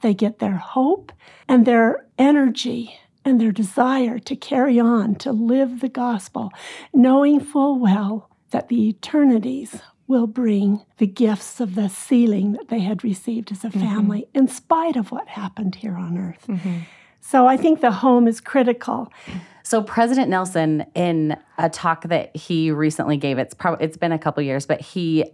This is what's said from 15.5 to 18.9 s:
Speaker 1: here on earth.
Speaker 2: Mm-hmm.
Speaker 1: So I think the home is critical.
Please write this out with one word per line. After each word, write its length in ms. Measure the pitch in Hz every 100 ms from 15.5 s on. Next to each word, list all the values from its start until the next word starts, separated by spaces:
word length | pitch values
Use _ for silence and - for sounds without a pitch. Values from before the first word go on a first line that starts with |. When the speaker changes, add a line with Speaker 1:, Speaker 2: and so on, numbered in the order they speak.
| - 196 -
Speaker 1:
here 200 | 214 175
on 220 | 175 175
earth. 280 | 180 - -
Speaker 2:
Mm-hmm. 320 | 185 185 170 165 - _ _
Speaker 1:
So 240 | - 269 254
I 120 | 269
think 240 | 330 311
the 100 | 247
home 360 | 185 262 240 233
is 140 | 226
critical. 720 | - 277 247 240 -